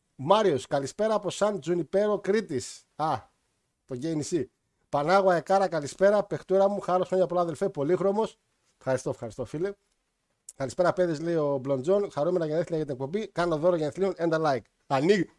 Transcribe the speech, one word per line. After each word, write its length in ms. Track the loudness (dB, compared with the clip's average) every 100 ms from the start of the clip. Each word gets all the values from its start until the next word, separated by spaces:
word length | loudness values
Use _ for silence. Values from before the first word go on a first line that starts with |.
| _ -8
Μάριος, 440 | 2 4 4 0 0
«Καλησπέρα 480 | -4 -4 -2 0
από 160 | 0 -2
Σαν 300 | -2 -2 -2
Τζουνιπέρο 580 | -2 -4 0 0 2 0
Κρήτης». 640 | 0 -2 -2 -6 -8 -14 _ -6
Α, 220 | -2 -4 -6 _ _ _ _ _ -12
το 120 | -8
G 140 | -4 -4
N 60 | -2
C. 140 | -4 -4 _ _ _ _
«Πανάγο 420 | -2 2 4 4
Αεκάρα, 380 | 2 2 2 2
καλησπέρα. 560 | -2 -6 2 4 4
Παιχτούρα 440 | 0 -6 0 2 4
μου, 120 | 0
χάρος, 280 | -2 -2 0
χρόνια 180 | 0 0
πολλά, 140 | 0
αδελφέ. 280 | -2 -2 -4
Πολύχρωμος». 720 | -2 -2 0 0 0 -2 -6 _ _ _ _
Ευχαριστώ, 320 | -4 -2 -4
ευχαριστώ, 340 | -8 -10 -10
φίλε. 280 | -10 -6 -6 -8 _ _ _ _ _ _ -20 -10
«Καλησπέρα, 360 | -6 0 2
παιδες», 280 | 2 0 0
λέει 140 | -2
ο 240 | 0 0 -2
Μπλοντζόν. 520 | -2 -2 2 2 0
«Χαρούμενα 360 | -2 0 0 0
γενέθλια 300 | -2 -2 -4
για 100 | -4
την 80 |
εκπομπή. 340 | -6 -6 -6 -6
Κάνω 280 | -2 -2 2
δώρο 180 | 2 2
γενεθλίων, 360 | 0 -2 -2 -2
ένα 220 | -2 0
like». 240 | 0 0 -4 _ -4
Ανοίγει. 440 | 2 4 2 0